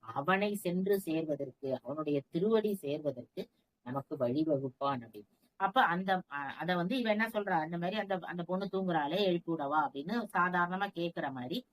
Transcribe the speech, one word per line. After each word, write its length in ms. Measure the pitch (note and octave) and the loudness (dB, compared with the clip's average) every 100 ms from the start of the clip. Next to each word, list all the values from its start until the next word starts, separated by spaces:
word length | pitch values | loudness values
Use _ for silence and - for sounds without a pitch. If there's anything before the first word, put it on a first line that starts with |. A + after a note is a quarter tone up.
அவனை 500 | - - D3 F#3+ G3+ | -6 -4 2 2 2
சென்று 460 | G#3 F3+ F3 F#3+ G3+ | 0 -2 -2 2 2
சேர்வதற்கு, 800 | F3+ D#3+ D#3 C#3+ C3+ - C3+ B2+ | 2 0 0 -2 -2 -6 -4 -2
அவனுடைய 400 | B2 D3 D3+ D3 - | -2 -4 2 0 2
திருவடி 440 | E3 G3+ A3 G#3+ | 0 4 4 4
சேர்வதற்கு 720 | G3 C#3 D3+ D3+ C3 B2 - A3+ _ _ _ - | -2 -2 -2 -2 -4 -10 -12 -12 _ _ _ -6
நமக்கு 300 | C3 C3+ C#3+ | -6 -6 -2
வழிவகுப்பான் 840 | B2 C3 D#3+ C#3+ C3+ - C#3 C3 | 0 2 2 2 0 -4 -2 -2
அப்படின்னு. 280 | A#2 G#2+ G#2 _ _ _ | -6 -16 -20 _ _ _
அப்ப 240 | F#3+ C4 | 0 4
அந்த, 380 | G#3 E3+ F#3+ F#3 - | 4 2 0 -2 -2
அ-, 220 | C#3+ C#3 - | -8 -8 -6
அத 180 | D#3+ F3+ | 0 0
வந்து 220 | F3 C4 | 2 0
இவ 120 | A3 | 0
என்ன 180 | G#3 A3+ | 2 2
சொல்றா, 360 | G#3+ G3+ F3+ | 0 2 0
இந்த 140 | D#3 E3+ | 0 -2
மாதிரி 180 | F3 G#3+ | -2 -2
அந்த, 220 | G3 F#3+ | -2 -2
அந்த 200 | - F3 | -4 -6
பொண்ணு 260 | F3 F#3 G3 | -2 -2 0
தூங்குறாளே 480 | F#3+ F#3 E3 D3 F3+ | -2 0 2 2 2
எழுப்பி 320 | G3 F3 E3 | 2 2 0
விடவா 300 | E3 C#3 D3+ | -2 2 2
அப்படின்னு 460 | C#3+ C#3 D3+ A#3+ A3 | 2 -2 -4 -4 -2
சாதாரணமா 580 | F#3 F3+ F3+ F3 F#3 G3 | 2 2 2 0 0 -4
கேக்குற 380 | F3 E3+ F3 D3+ | -2 -4 -4 -6
மாதிரி 320 | C3 B2+ G3 - | -6 -6 -6 -8